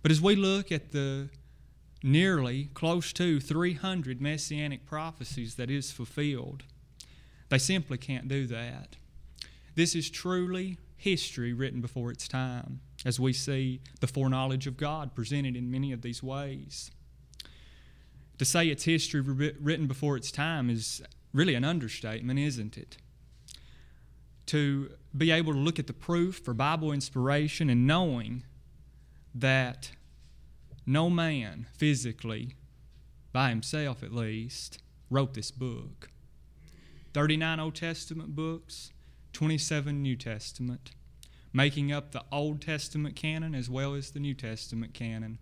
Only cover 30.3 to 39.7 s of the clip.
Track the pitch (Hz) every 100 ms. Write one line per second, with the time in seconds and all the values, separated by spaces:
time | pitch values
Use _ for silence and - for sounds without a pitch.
30.3 | - - - - - - 143 170 170 165
31.3 | 143 107 76 117 - 151 135 123 110 113
32.3 | 110 120 - - - - - - - -
33.3 | 127 131 113 - 151 143 123 113 117 110
34.3 | 110 117 - - - - - - 131 135
35.3 | 120 - - 127 117 117 - - - -
36.3 | - - - - - - - - 143 151
37.3 | 156 160 160 156 156 165 160 - 160 151
38.3 | 151 160 165 - - - - - - -
39.3 | - 156 156 -